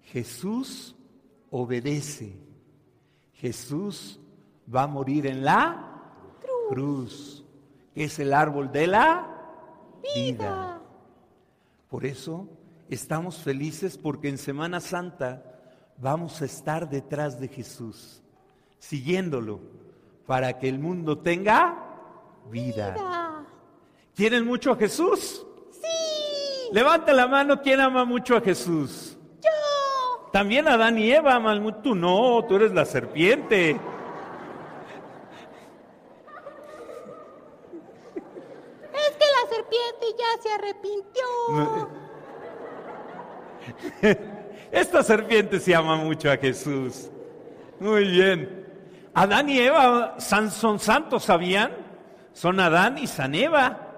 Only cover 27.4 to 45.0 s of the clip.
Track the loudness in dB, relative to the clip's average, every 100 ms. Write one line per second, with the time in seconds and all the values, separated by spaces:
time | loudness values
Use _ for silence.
27.4 | 4 2 4 4 4 2 0 0 4 4
28.4 | 4 0 0 -2 -2 -6 -16 -18 -20 -2
29.4 | 0 0 0 0 0 0 -2 -4 -2 0
30.4 | 2 2 4 4 4 4 4 6 6 4
31.4 | 4 0 -2 -4 -2 2 4 4 6 4
32.4 | 4 4 6 4 2 0 -4 2 4 4
33.4 | 4 4 4 0 -4 -12 -12 -14 -14 -14
34.4 | -16 -16 -16 -18 -18 -18 -18 -20 -20 -20
35.4 | -20 -20 -20 -20 -20 -20 -20 -20 -20 -18
36.4 | -18 -18 -20 -18 -16 -16 -16 -20 -20 -20
37.4 | -20 -20 -20 -20 -18 -20 -16 -16 -14 -18
38.4 | -18 -20 -20 -20 -10 0 0 4 4 4
39.4 | 2 -4 -2 -2 -2 -4 -6 -2 -2 -2
40.4 | -2 -4 -6 -8 -6 -6 -6 -6 -4 -2
41.4 | -2 0 0 -2 -6 -12 -18 -18 -18 -16
42.4 | -16 -14 -14 -14 -14 -14 -14 -16 -16 -16
43.4 | -18 -16 -16 -10 -12 2 4 4 0 -14
44.4 | -16 -18 -2 0 4 4